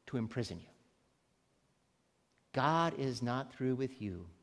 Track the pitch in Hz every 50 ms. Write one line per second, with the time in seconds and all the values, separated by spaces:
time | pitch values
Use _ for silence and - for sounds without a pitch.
0 | _ - - 127 113 110 - 127 117 - 92 85 85 - - _ _ _ _ _
1 | _ _ _ _ _ _ _ _ _ _ _ _ _ _ _ _ _ _ _ _
2 | _ _ _ _ _ _ _ _ _ _ - 135 127 147 160 165 165 170 - -
3 | 139 135 123 117 120 120 120 127 135 117 - - 131 131 127 123 135 127 - -
4 | 107 101 92 87 87 85 - -